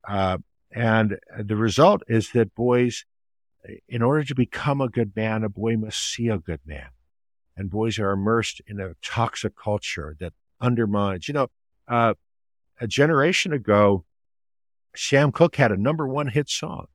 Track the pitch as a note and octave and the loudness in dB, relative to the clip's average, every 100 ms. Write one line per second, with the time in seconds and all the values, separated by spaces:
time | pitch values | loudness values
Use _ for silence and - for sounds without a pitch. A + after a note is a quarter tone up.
0 | - G2+ F#2+ F#2 - _ _ - A#2 A2 | -4 -2 0 -2 -6 _ _ -2 2 4
1 | G#2+ G2 _ - G2+ G#2+ A2+ G#2+ E3+ G#3 | 2 -2 _ -12 -4 0 0 4 4 4
2 | - A2+ G2+ A#2+ A2 - A#2+ B2 B2 - | 0 0 2 0 0 0 0 2 2 -2
3 | - _ _ _ _ _ - - _ A#2+ | -16 _ _ _ _ _ -20 -20 _ -2
4 | A#2+ D3+ C#3+ C3 A#2+ - D3 C#3 C3 A#2+ | 2 2 0 -2 -2 -2 -2 0 0 -2
5 | G#2+ A2 A2 A2 A2 G2 A2+ A2+ G#2+ - | -4 -4 -2 -2 -4 -4 -2 -2 -2 -6
6 | - - A#2 G2+ E2+ D#2 D2+ C#2+ C2 _ | -6 -4 -2 -2 -4 -8 -8 -14 -16 _
7 | _ _ _ _ _ - G2 G#2 A2+ G#2+ | _ _ _ _ _ -10 -6 -2 -2 0
8 | G2 G2 G2+ A2+ G#2+ - - G#2 F#2+ E2+ | 0 0 2 0 0 -8 -14 -10 -10 -12
9 | - - A2+ - G#2 - - G#2 - - | -8 -2 -2 -2 -8 -6 -4 -4 -4 -10
10 | D#2 D#2 F2 _ _ _ B2 A#2+ A2 G2+ | -10 -10 -12 _ _ _ 0 2 2 2
11 | G2+ F#2+ - C#3+ B2+ _ _ _ - A#2+ | 0 -2 -4 -2 -2 _ _ _ -4 2
12 | A#2 - _ _ _ _ _ _ A#2 C3+ | 2 0 _ _ _ _ _ _ -4 2
13 | D3 D#3 D3+ F#3+ F#3 C#3+ G#2+ G#2 G#2 G2 | 4 4 2 2 -2 -4 4 6 6 4
14 | - _ _ _ _ _ _ _ _ - | -4 _ _ _ _ _ _ _ _ -10
15 | - C#3 D3 - E3+ - A#2+ F#2+ A#2 D#3+ | 0 2 2 2 2 4 2 2 0 -2
16 | C#3 C3+ C#3+ B2 C#3 - - - - | -4 -4 -2 -2 -4 -6 -8 -10 -14